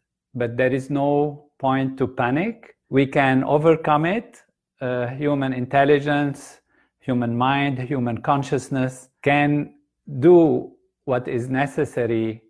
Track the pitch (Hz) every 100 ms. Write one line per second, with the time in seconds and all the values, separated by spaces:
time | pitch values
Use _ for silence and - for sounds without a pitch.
0 | _ _ _ 127 120 120 127 131 131 143
1 | 143 147 147 143 _ _ 135 135 135 135
2 | 127 - 123 139 214 226 - _ - 135
3 | 135 147 135 131 135 147 160 160 160 151
4 | 165 220 - - _ _ _ - 127 123
5 | 120 135 147 143 135 127 123 139 139 147
6 | 143 147 143 135 - - _ _ _ _
7 | - 123 117 117 127 139 143 131 123 139
8 | 120 110 - 143 135 139 - 135 131 131
9 | - _ 143 143 147 147 143 _ _ _
10 | - 135 160 175 160 127 - - _ _
11 | - 123 123 127 127 131 143 - 143 -
12 | 117 113 113 110 _